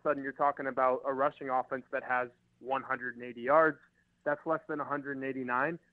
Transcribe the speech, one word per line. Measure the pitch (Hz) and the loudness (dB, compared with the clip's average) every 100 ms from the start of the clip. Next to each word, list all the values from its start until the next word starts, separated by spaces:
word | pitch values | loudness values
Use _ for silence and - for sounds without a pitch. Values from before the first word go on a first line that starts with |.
sudden | 151 139 | 0 -2
you're | 135 | -2
talking | 131 143 143 135 | 0 0 0 -2
about | 127 131 127 139 | 2 4 2 0
a | |
rushing | 131 143 - 135 | 0 0 0 -2
offense | 131 123 135 - | -2 -2 -4 -6
that | 131 | -6
has | 127 127 123 - _ _ | -2 -2 -2 -8 _ _
one | 120 135 | -4 -4
hundred | 127 131 123 120 | -2 -6 -6 -10
and | |
eighty | 123 120 | -10 -6
yards. | 123 151 160 147 _ _ _ _ | 4 6 6 4 _ _ _ _
That's | 147 147 | -4 -4
less | 160 156 - | -2 -4 -4
than | 151 | -6
a | |
hundred | 135 143 135 139 | -4 -4 -4 -6
and | |
eighty-nine. | 135 131 123 123 147 170 _ | -6 -6 -2 0 0 -4 _